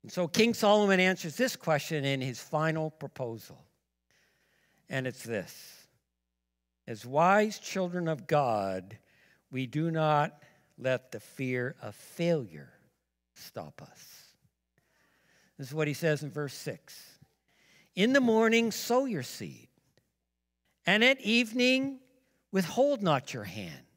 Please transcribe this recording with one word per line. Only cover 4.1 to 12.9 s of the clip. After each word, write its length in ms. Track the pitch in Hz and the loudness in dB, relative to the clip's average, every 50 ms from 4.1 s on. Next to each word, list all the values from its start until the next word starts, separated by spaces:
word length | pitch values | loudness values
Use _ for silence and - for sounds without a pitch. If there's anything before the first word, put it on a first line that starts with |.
| _ _ _ _ _ _ _ _ _ _ _ _ _ _ _ _ | _ _ _ _ _ _ _ _ _ _ _ _ _ _ _ _
And 160 | - 135 131 | -6 -4 -4
it's 180 | 131 120 - - | -6 -8 -10 -8
this. 640 | 113 117 104 90 - - - - - - - - _ _ _ _ _ _ _ _ _ _ _ _ _ _ _ _ _ _ _ _ | -6 -4 -4 -6 -8 -14 -20 -20 -20 -20 -20 -20 _ _ _ _ _ _ _ _ _ _ _ _ _ _ _ _ _ _ _ _
As 180 | - 117 104 - | -14 -14 -12 -12
wise 540 | 123 131 147 165 180 196 214 214 220 202 - | -2 2 4 6 6 6 4 4 2 -4 -10
children 480 | - - - 190 185 175 175 180 170 | -12 -8 -6 -4 -4 -4 -4 -4 -2
of 180 | 160 156 131 101 | -2 -4 -4 -2
God, 720 | - 160 147 139 123 110 104 98 98 95 95 92 98 107 - _ _ _ _ _ _ _ _ _ _ | 0 2 2 2 2 0 0 0 -2 -4 -4 -8 -10 -18 -20 _ _ _ _ _ _ _ _ _ _
we 160 | - 127 131 | -8 -8 -8
do 240 | 120 113 151 160 170 | -4 -4 -2 -2 -2
not 500 | 160 160 156 151 151 147 147 - - _ - - _ _ _ _ _ - | 0 0 2 4 4 4 2 0 -4 _ -20 -20 _ _ _ _ _ -6
let 300 | 120 131 131 123 - _ | -2 -2 -2 -2 -4 _
the 80 | - 110 | -16 -16
fear 560 | - - - - 135 127 127 123 123 131 - _ | -16 -16 -10 -8 -6 -4 -2 -4 -4 -6 -8 _
of 140 | - 107 104 | -14 -16 -14
failure 800 | - - - - - 170 170 170 151 123 95 80 73 71 - _ _ _ _ | -16 -20 -20 -6 -2 0 2 2 0 -2 -6 -14 -18 -20 -20 _ _ _ _